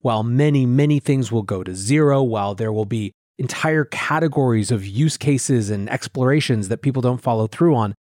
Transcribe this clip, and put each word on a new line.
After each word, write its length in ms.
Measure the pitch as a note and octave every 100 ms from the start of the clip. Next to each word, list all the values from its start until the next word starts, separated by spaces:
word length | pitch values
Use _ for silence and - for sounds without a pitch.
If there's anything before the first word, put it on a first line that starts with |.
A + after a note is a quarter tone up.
While 220 | B2+ A2
many, 440 | A2+ B2 D3+ C#3+ B2+
many 340 | B2+ D3 D3
things 320 | - C3+ A#2+
will 100 | A#2
go 220 | G2 G2
to 100 | F#2
zero, 480 | F#2 G2 D3 D3 C#3
while 320 | C3 A2 G2+
there 180 | G2+ A2+
will 120 | G#2+
be 280 | G#2+ A#2 G2+ _ _ _
entire 460 | C3 - D#3+ D#3
categories 840 | D3 - - D3+ D#3+ D3 C3 A2+ G2+
of 160 | A#2 G2
use 300 | G2 D#3 -
cases 520 | D3 C#3 - C3 G#2
and 220 | G#2 G2+
explorations 800 | C3+ - - B2+ D3 - A#2 F#2+
that 120 | A2
people 220 | C#3 C3
don't 180 | B2 B2
follow 280 | - A2+ A2
through 260 | - E3+
on 180 | C3+ G#2 G#2